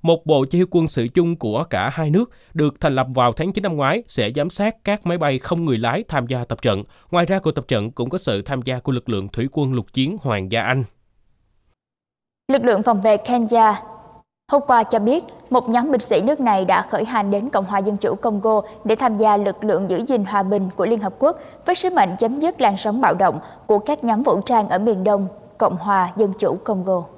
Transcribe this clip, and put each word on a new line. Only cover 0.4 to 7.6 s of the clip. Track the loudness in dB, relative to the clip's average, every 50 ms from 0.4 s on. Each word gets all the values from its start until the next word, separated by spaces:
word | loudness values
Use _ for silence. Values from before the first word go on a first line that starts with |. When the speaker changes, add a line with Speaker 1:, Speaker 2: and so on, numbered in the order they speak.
| 2
Speaker 1:
chỉ | 2 2
huy | 2 2 2
quân | 2 0 0
sự | 2 -2 -2 -4 0 2
chung | 2 2 2 0
của | -2 -4 -2 -2 -2 -2
cả | -2 -2 -2 -2 -2
hai | -2 -2 0 2
nước | 2 2 2 0 -6 _ _ _ -2
được | 0 0 0 0 _
thành | -2 0 0
lập | 0 -2 0 0
vào | 2 2 2 2
tháng | 0 -4 -4 -4
chín | -2
năm | -4 -2 -2
ngoái | 0 0 0 0 -2 -6
sẽ | -6 -4 -4 -2 -2 -2
giám | -4 -4 -4
sát | -4 -2 -2 -4 -4 _ _
các | -4 -4 -2 -2
máy | -4 -2
bay | 0 0 0 -2 -2
không | -2 -4 -2 -2 0
người | 0 0
lái | 0 0 -2 -2 -4 -6
tham | -4 -4 -4 -2
gia | -2 -6 -6 -4
tập | -6 -8 -2
trận. | 0 0 0 0 -4 -10 _ _ _ _
Ngoài | 0 0 0
ra, | 0 -2 0
cuộc | 0 -2
tập | -2 -2